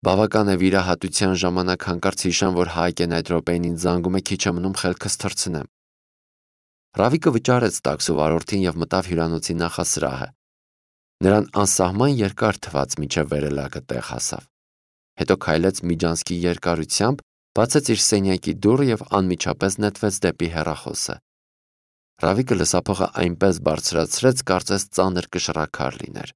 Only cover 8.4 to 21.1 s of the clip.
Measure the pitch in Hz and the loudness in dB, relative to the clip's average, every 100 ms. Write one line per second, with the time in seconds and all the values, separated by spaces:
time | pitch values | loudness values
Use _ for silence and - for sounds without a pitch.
8.4 | - 101 92 80 82 95 90 85 82 82 | 0 0 0 -2 -2 -2 0 -2 -2 -2
9.4 | - 85 85 - 87 - 71 65 - _ | -4 -2 -2 -2 -2 -2 -2 -4 -10 _
10.4 | _ _ _ _ _ _ _ _ 92 104 | _ _ _ _ _ _ _ _ 4 4
11.4 | 95 101 101 - 90 98 135 135 98 - | 2 0 0 2 2 2 2 2 -2 0
12.4 | 107 - - 73 67 - 71 85 73 73 | 0 0 -4 -4 -2 -4 -4 -2 -2 -2
13.4 | 73 71 67 73 65 62 - 60 - - | -2 -4 -6 -10 -8 -8 -8 -8 -8 -8
14.4 | - _ _ _ _ _ _ - - 95 | -14 _ _ _ _ _ _ -6 0 0
15.4 | - 80 90 95 87 82 85 82 - 90 | 2 2 2 0 -4 0 0 -2 -4 -2
16.4 | 87 85 90 82 78 - 107 143 _ _ | 0 0 0 -2 -2 0 0 -2 _ _
17.4 | _ - 117 151 139 110 - 104 98 92 | _ 0 4 2 2 0 2 2 2 0
18.4 | - 82 101 131 139 110 - 101 95 87 | -2 0 2 4 2 0 0 0 2 0
19.4 | - - 98 95 104 - 107 - 92 80 | -2 0 -2 0 -2 0 -4 0 -2 0
20.4 | 87 82 80 76 - - - | -4 -2 -4 -6 -8 -8 -8